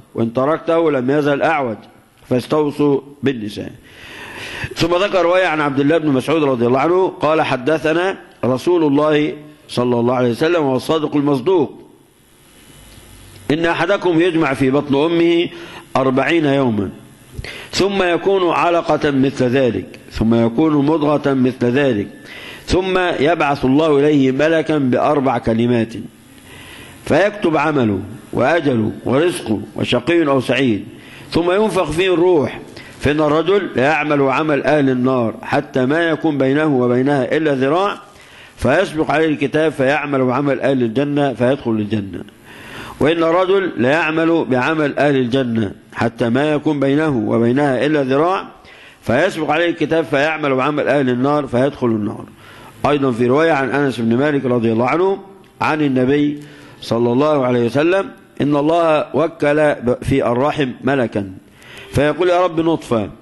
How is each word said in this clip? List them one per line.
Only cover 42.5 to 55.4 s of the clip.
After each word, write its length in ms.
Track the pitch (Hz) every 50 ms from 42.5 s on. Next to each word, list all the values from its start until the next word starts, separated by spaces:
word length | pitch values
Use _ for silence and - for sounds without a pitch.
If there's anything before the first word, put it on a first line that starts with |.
| - - - - - - - - - -
وإن 220 | - 151 170 170
الرجل 500 | 165 165 165 180 185 180 196 196 185 - -
لا 140 | - 117 131
يعمل 540 | 147 170 160 156 160 165 165 165 165 160 113
بعمل 540 | 113 131 123 127 151 160 156 151 139 - -
أهل 180 | 139 147 139
الجنة 560 | 131 127 117 123 135 131 120 113 113 107 90 - - - - -
حتى 340 | - 117 117 - - 127 117
ما 240 | 117 135 147 151
يكون 280 | 151 147 - 156 151 143
بينه 280 | 139 139 139 151 160 156 135 113 107 113
وبينها 580 | 117 117 117 117 127 143 147 139 127 110 127
إلا 160 | 151 156 143
ذراع، 420 | 131 127 135 143 165 180 190 95 87 - - - - - - - - - - -
فيسبق 480 | - - 113 139 175 202 143 160 156 135
عليه 180 | 151 165 175 170
الكتاب 340 | 165 - 156 139 160 165 151
فيعمل 500 | 117 143 135 147 160 156 156 147 139 131
بعمل 340 | 131 131 147 151 143 - 113
أهل 200 | 135 147 131 127
النار 360 | 123 123 131 143 147 147 135
فيدخل 400 | 113 123 123 135 143 143 - 127
النار. 380 | 117 113 107 101 101 - - - - - - - - - - - - - - - 135
أيضًا 240 | 147 139 135 131
في 140 | 117 110 123
رواية 260 | 120 131 151 160 165
عن 180 | 156 135 135 113
أنس 300 | 117 143 143 139 113 120
بن 160 | 113 113 117
مالك 280 | 127 143 151 143 139 135
رضي 280 | 123 123 120 110 117
الله 160 | 113 113 127 123
عنه 300 | 147 170 185 196 196 196 - - - -